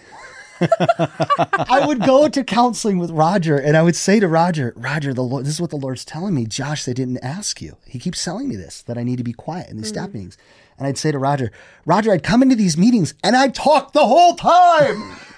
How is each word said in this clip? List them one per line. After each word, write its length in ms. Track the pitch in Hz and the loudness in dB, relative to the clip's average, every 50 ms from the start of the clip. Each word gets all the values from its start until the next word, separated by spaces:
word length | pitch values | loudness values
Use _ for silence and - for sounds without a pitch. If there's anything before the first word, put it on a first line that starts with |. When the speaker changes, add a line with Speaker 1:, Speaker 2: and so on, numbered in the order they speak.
| - - - - - - - - - - - - | -20 -20 -20 -20 -20 -20 -20 -20 -20 -20 -6 -4
Speaker 1:
<laughs> 0 | |
I 1200 | - - 659 - 175 - 679 - 160 - - - 160 - 571 - - - - 359 - - 247 277 - | 0 0 0 2 2 0 0 0 -2 -4 -2 -4 -2 0 0 0 0 0 -2 -4 0 0 2 2 2
would 160 | 294 302 240 185 | 2 0 0 2
go 240 | 262 262 269 302 302 | 4 6 6 4 4
to 160 | - 285 254 | 2 -2 -4
counseling 540 | - 190 233 247 247 226 - - 214 196 180 | 0 0 2 2 2 0 -2 -2 -2 -2 -2
with 120 | 175 165 | -2 -2
Roger, 460 | 165 151 156 165 190 208 156 160 147 | 0 0 2 2 2 0 0 0 0
and 200 | 143 131 147 151 | 2 2 2 4
I 60 | 160 | 4
would 140 | 165 170 165 | 4 4 2
say 240 | - - - 196 226 | 2 0 2 2 4
to 80 | 202 170 | 2 2
Roger, 440 | 160 160 170 180 170 156 131 117 - | 2 2 2 2 0 -2 -4 -4 -6
"Roger, 380 | - 120 131 143 156 147 139 131 | -8 -8 -6 -6 -4 -4 -4 -4
the 80 | 120 | -4
Lord, 220 | 127 120 127 139 127 | -4 -4 -4 -4 -4
this 100 | 143 156 | -6 -4
is 60 | 165 | -4
what 100 | 175 160 | -6 -6
the 60 | 160 | -6
Lord's 280 | 147 135 131 131 120 - | -8 -8 -8 -8 -10 -12
telling 300 | - - 156 175 214 180 | -12 -10 -8 -6 -4 -2
me. 120 | 131 117 | -2 -4
Josh, 380 | 110 - - 131 143 151 139 - | -4 -6 -8 -6 -6 -6 -6 -6
they 100 | 135 123 | -6 -4
didn't 240 | 123 131 127 127 135 | -4 -4 -4 -6 -6
ask 400 | - 127 151 196 208 - - - | -8 -8 -10 -8 -8 -10 -10 -10
you. 140 | - 76 - _ _ | -14 -16 -18 _ _
He 120 | - - 123 | -16 -16 -10
keeps 240 | - 180 165 - - | -8 -8 -8 -8 -8
telling 240 | 185 175 214 277 277 | -8 -8 -8 -8 -8
me 80 | 113 | -8
this, 260 | 95 90 - - - | -10 -12 -16 -18 -16
that 160 | - - 120 120 | -12 -10 -8 -6
I 40 | |
need 160 | 120 123 123 123 | -6 -4 -6 -6
to 60 | 120 | -6
be 80 | 120 | -8
quiet 360 | 117 - - - 160 180 - - | -10 -10 -12 -12 -12 -10 -12 -12
in 60 | - | -14
these 120 | 107 110 214 | -12 -12 -10
staff 200 | - - 180 202 | -10 -10 -10 -10
Speaker 2:
Mm-hmm. 100 | - 110 | -12 -14
Speaker 1:
meetings." 200 | 95 170 - _ _ _ _ _ _ _ _ - | -14 -16 -18 _ _ _ _ _ _ _ _ -8
And 80 | 131 | -6
I'd 120 | 139 131 - | -6 -6 -4
say 140 | - 156 | -4 -4
to 60 | 147 139 | -2 -2
Roger, 320 | 131 139 143 139 127 104 - - - - - _ _ | -2 -2 -2 -2 -4 -6 -8 -12 -20 -20 -20 _ _
"Roger, 280 | 147 170 202 214 220 | 0 0 0 2 2
I'd 100 | 196 156 | 0 0
come 200 | - - 196 240 | 0 2 2 4
into 140 | 269 262 262 | 4 4 4
these 200 | 220 208 180 147 | 2 2 0 2
meetings, 380 | 156 185 247 247 226 160 131 - _ | 2 4 4 4 2 0 -2 -4 _
and 140 | - 185 240 | 0 0 2
I'd 180 | 254 277 269 - | 2 2 0 -2
talk 380 | - - 320 311 285 - - | 0 2 2 2 2 0 0
the 140 | - 294 294 | 2 2 4
whole 280 | 202 254 330 349 349 339 | 4 6 6 6 6 4
time, 800 | - - - 330 359 359 349 330 311 285 233 202 214 220 - - - - - - | 2 2 4 6 6 6 6 6 4 4 2 0 -4 -10 -14 -18 -20 -20 -20 -20